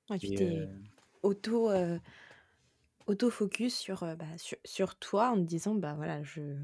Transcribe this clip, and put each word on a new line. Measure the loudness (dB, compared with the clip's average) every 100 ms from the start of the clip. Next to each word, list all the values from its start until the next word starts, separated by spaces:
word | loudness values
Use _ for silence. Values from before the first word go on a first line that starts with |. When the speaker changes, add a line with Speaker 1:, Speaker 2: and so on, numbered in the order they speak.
| -6
Speaker 1:
Ouais, | -4
tu | -2
Speaker 2:
Et |
Speaker 1:
t'es | 2 2
Speaker 2:
heu, | 2 -4 -10 -16 -20 _ _
Speaker 1:
auto, | 0 0 2 4 4
heu, | 4 2 0 -6 -20 -20 -20 _ _ _ _ _ _ -2
auto | 4 2
focus | 4 0 0 -2 -2
sur, | -6 -6
heu, | -6 -6
bah, | -10 -10
sur, | -10 -12
sur | -10 -2 -2 -2
toi | 0 2 4
en | 4
te |
disant : « | 2 0 0 0
Bah, | -2 -4
voilà, | -4 -4
je | -6 -8 -8 -6